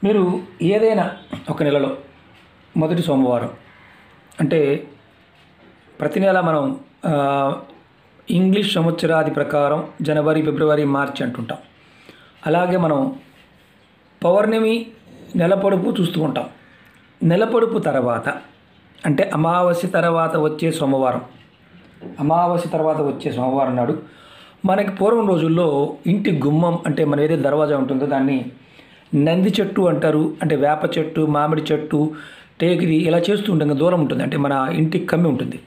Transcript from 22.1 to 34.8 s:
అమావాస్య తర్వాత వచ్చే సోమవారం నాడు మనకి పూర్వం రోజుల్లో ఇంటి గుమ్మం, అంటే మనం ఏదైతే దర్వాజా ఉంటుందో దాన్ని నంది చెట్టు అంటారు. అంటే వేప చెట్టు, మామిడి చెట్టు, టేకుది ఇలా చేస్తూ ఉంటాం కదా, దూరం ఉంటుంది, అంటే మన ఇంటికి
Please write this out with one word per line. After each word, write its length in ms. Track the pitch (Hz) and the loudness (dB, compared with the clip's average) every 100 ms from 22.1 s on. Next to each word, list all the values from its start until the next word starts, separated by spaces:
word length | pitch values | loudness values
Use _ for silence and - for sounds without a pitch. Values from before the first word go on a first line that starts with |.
| - | -4
అమావాస్య 480 | 147 165 175 170 170 | 0 2 2 0 -2
తర్వాత 300 | 160 156 151 | -2 0 0
వచ్చే 280 | 143 131 147 | -2 -2 -6
సోమవారం 440 | 120 127 135 131 123 | -2 -2 0 0 0
నాడు 180 | 117 156 - - - - - _ | -2 -2 -8 -20 -20 -20 -20 _
మనకి 280 | 185 190 196 190 | -2 0 -2 0
పూర్వం 300 | 196 233 208 | 0 2 2
రోజుల్లో 380 | 175 160 165 175 139 147 - - | 2 2 2 2 0 -2 -4 -2
ఇంటి 240 | 196 208 160 | 0 0 0
గుమ్మం, 300 | 135 156 170 170 - | 2 2 2 0 -4
అంటే 160 | 147 | -2
మనం 180 | 156 143 | 0 2
ఏదైతే 200 | 151 160 | 0 2
దర్వాజా 320 | 139 147 151 143 | 0 0 0 0
ఉంటుందో 280 | 127 131 147 | 0 -2 -2
దాన్ని 320 | 139 135 135 117 - - - - - _ | 0 0 -2 -4 -14 -20 -20 -20 -20 _
నంది 360 | - 147 170 190 220 | 0 2 2 2 2
చెట్టు 220 | 196 - 180 | -2 2 2
అంటారు. 340 | 156 165 151 156 - | 2 2 2 0 -2
అంటే 120 | 165 151 | -2 0
వేప 260 | 143 151 165 - | 0 0 -2 -2
చెట్టు, 240 | 156 - 156 | -4 -2 0
మామిడి 360 | 147 151 156 | 0 0 -2
చెట్టు, 380 | 151 151 151 151 151 156 - - - _ | -2 -4 -2 -2 -2 -4 -18 -20 -20 _
టేకుది 360 | 165 175 175 156 | 0 2 2 2
ఇలా 220 | 170 170 | 2 0
చేస్తూ 300 | 170 202 202 | 0 -2 0
ఉంటాం 160 | 170 147 | 0 0
కదా, 100 | 143 | 2
దూరం 220 | 160 180 | 2 2
ఉంటుంది, 220 | 143 123 | 0 -2
అంటే 140 | 135 156 | -2 -2
మన 180 | 139 135 131 | 0 0 -2
ఇంటికి 340 | 170 | 0